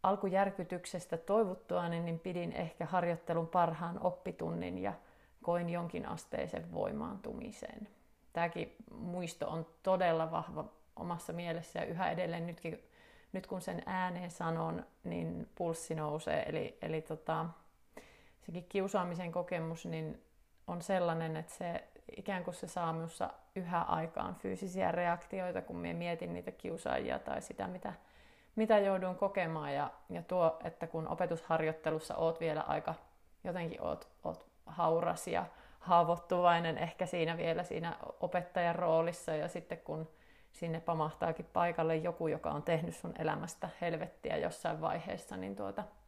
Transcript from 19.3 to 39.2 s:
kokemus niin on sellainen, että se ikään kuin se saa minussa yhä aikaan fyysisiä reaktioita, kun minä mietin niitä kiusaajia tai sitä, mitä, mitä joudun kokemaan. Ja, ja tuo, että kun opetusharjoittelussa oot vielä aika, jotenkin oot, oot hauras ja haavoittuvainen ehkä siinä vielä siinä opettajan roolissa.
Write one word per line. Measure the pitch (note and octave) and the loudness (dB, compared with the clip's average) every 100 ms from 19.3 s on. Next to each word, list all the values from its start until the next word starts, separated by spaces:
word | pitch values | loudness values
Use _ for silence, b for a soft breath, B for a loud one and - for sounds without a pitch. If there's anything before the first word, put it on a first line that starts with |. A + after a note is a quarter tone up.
kokemus | E3+ F3 F3 E3 E3 F3 | -2 -2 -2 -2 -4 -4
niin | D#3+ D#3 - - - - _ - | -4 -4 -8 -14 -20 -20 _ -8
on | F3 | -6
sellainen, | E3 F#3+ E3+ E3 D#3+ D#3+ | 0 2 4 2 0 -4
että | D#3+ | -8
se | - F3 E3+ - - - - | -6 -4 -4 -8 -18 -14 -10
ikään | G3 F#3 | -4 -2
kuin | F3 | -4
se | E3+ F3 | -6 -6
saa | - E3 | -2 0
minussa | D#3+ E3 - - - - F#3+ | -2 -4 -2 -4 -4 -10 -8
yhä | F3 F3 | 0 0
aikaan | - E3 D#3+ - F#3 | 2 0 0 -2 -4
fyysisiä | F3+ F#3+ F#3 G3 F#3 F#3 | -4 -6 -4 -4 2 2
reaktioita, | E3+ F3 E3+ - G3 F3+ F3+ | 4 2 0 -2 -4 -2 -4
kun | F3 F3 | -4 -6
minä | E3+ E3+ | -4 -2
mietin | F3 E3+ F3 | -2 -2 -4
niitä | E3+ E3+ | -6 -8
kiusaajia | - F3 E3 - C2 - C2 | -8 -8 -4 0 0 0 -2
tai | - - | -2 -4
sitä, | - - F#3 | -6 -6 -6
mitä, | F3+ G3+ F3 B B B B B - | -4 -8 -8 B B B B B 0
mitä | A3 G#3+ | 6 8
joudun | G3 F#3+ F#3 F3+ | 8 4 2 0
kokemaan. | G3 G3 E3 D#3+ D3 | 2 2 0 0 0
Ja, | C#3 C#3+ - - | 0 -2 -6 -8
ja | F3 | -8
tuo, | E3 F#3 E3 - | 0 6 6 4
että | E3 E3 E3 | -8 -6 -4
kun | E3 D#3+ | -4 -2
opetusharjoittelussa | D#3+ F3 E3 - D#3+ D#3 D#3 D#3+ D#3+ - - | 0 0 0 2 2 2 0 0 -2 -2 2
oot | E3 E3 | 2 4
vielä | E3 D3+ | 0 0
aika, | - D3 - D#3+ - - - - | 2 0 0 -6 -10 -20 -20 -8
jotenkin | F3+ F3 E3 - | -4 -2 -2 -2
oot, | E2 - - - | -2 -2 -6 -8
oot | - - - _ - D3+ | -6 -6 -12 _ -12 2
hauras | - E3 E3+ E3+ - | 4 4 2 0 0
ja | F3 F3+ B B B | 0 0 B B B
haavoittuvainen | F3 E3+ E3 E3+ - F3+ F3+ E3+ E3+ D3 | 8 8 8 4 4 6 8 8 4 0
ehkä | E3 - F3+ | -2 -2 -2
siinä | F3 D#3+ E3 | 2 2 2
vielä | E3 E3 | 2 2
siinä | F3 - E3+ - - - | 0 -2 -2 -4 -8 -4
opettajan | E3 F3 F3 - E3+ | 0 0 0 2 2
roolissa. | E3+ F3 D#3+ E3 E3+ | 4 6 6 4 0